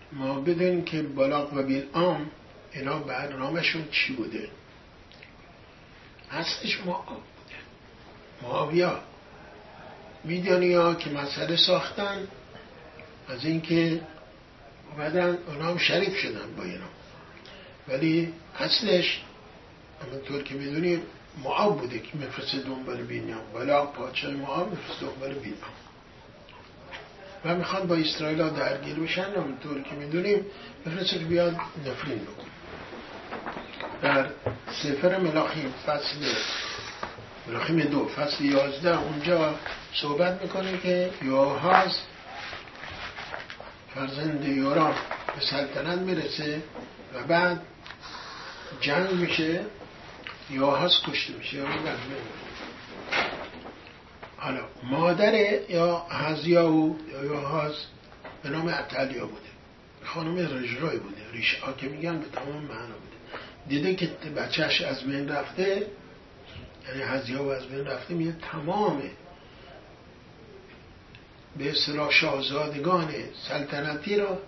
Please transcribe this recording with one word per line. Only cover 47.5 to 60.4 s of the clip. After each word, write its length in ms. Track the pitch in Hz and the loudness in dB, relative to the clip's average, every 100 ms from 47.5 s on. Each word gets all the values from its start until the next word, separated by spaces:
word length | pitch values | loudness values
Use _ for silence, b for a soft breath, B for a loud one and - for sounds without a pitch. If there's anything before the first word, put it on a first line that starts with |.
| 170 - - - - B B B B B B B 135 | 2 -6 -16 -18 -16 B B B B B B B -2
جنگ 300 | 143 151 190 | 2 4 4
می‌شه، 500 | 180 170 - 160 175 208 - - - - - - - - | 4 4 4 2 2 -2 -10 -16 -18 -18 -14 -14 -12 -6
یوآحاز 520 | 135 139 139 175 - - | 2 4 4 6 4 4
کشته 260 | - - | -2 -4
می‌شه، 240 | - - 139 | -6 -6 -4
یعنی 100 | 139 | -2
بعد 320 | 156 156 123 | -2 -2 -4
می‌میره. 220 | 120 135 113 - - - - - - - - - - - - - - - - - - - - - | -6 -8 -8 -10 -12 -12 -12 -14 -14 -12 -2 0 0 -2 -10 -12 -14 -16 -18 -20 -20 -18 -16 -8
حالا 240 | 139 131 - - | -4 -4 -6 -8
مادر 500 | 123 147 170 170 208 220 202 233 - | -2 4 6 8 8 8 6 4 2
یا 360 | 170 175 170 - | 4 6 4 0
احزیاهو 840 | 147 151 151 165 170 170 156 156 160 - | -2 0 2 6 8 8 8 6 2 -6
یا 120 | 135 | -4
یوآحاز 500 | 143 147 143 156 151 151 - - - - - - | -2 -2 0 0 0 -4 -10 -16 -20 -18 -16 -10
به 60 | 143 | -4
نام 200 | 160 165 | -2 0
عتالیا 560 | 147 - 127 131 123 104 | -2 -2 -2 0 -2 -8
بوده، 240 | - - - - - - - | -10 -16 -20 -20 -20 -20 -14
خانم 340 | - 165 160 | -8 -4 0
رژرای 600 | 180 | 0